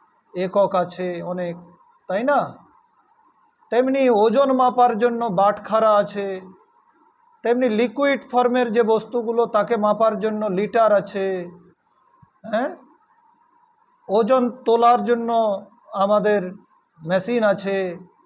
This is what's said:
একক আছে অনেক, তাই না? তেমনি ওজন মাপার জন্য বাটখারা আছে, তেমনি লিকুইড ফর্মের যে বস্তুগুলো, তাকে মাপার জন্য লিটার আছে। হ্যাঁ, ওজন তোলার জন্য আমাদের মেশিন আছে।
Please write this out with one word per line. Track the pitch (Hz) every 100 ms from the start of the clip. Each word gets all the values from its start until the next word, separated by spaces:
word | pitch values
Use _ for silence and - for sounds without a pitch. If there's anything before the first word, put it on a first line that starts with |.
| _ _ _ 180
একক | 185 202 190 185
আছে | 175 - 180 170
অনেক, | 170 180 175 170 - - _ _ -
তাই | 190
না? | 262 269 180 - _ _ _ _ _ _ _ _ _ _ -
তেমনি | 233 262 269 262
ওজন | 208 226 240 269
মাপার | 254 247 247 247 214
জন্য | 240 233 233
বাটখারা | 180 202 208 - 220 220 208
আছে, | 202 202 196 185 190 - _ _ _ _ _ _ _ _
তেমনি | 226 247 254
লিকুইড | 214 240 - 285 277 -
ফর্মের | 240 247 254 240
যে | 226
বস্তুগুলো, | 220 220 220 240 226 233 233
তাকে | 214 202 226
মাপার | 208 208 220 202
জন্য | 214 214 214
লিটার | 185 208 233 220
আছে। | 202 196 202 190 185 175 170 _ _ _ _ _ _ _ _ 214
হ্যাঁ, | 220 285 359 _ _ _ _ _ _ _ _ _ _ _ _ -
ওজন | 202 220 262 240
তোলার | - 226 233 240 240
জন্য | 208 233 233 233 220 190 - _ -
আমাদের | 196 202 208 208 208 180 - _ _ _ _ 160
মেশিন | 190 190 240
আছে। | 214 190 190 196 185 175 185 _